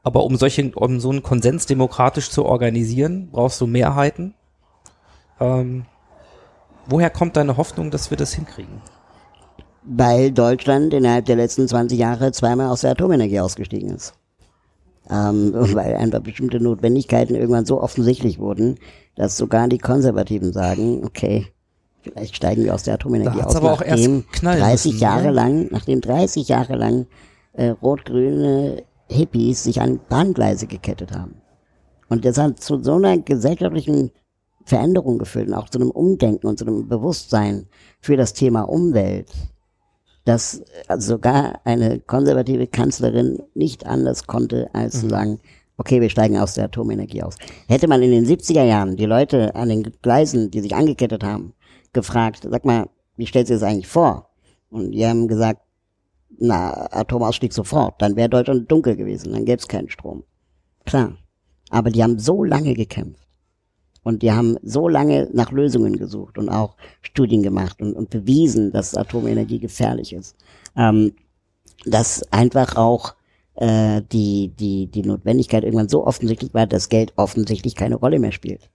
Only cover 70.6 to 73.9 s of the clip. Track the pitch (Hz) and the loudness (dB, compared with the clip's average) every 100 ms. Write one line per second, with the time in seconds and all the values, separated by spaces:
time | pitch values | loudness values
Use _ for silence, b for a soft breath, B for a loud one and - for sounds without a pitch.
70.6 | B - 113 107 107 - _ _ _ _ | B 0 4 4 2 -2 _ _ _ _
71.6 | _ _ - 110 117 - - 101 123 135 | _ _ 0 0 0 -4 -2 2 4 4
72.6 | 123 - 113 120 - _ _ _ _ - | 0 2 2 2 -2 _ _ _ _ -4
73.6 | 117 110 107 | 2 4 2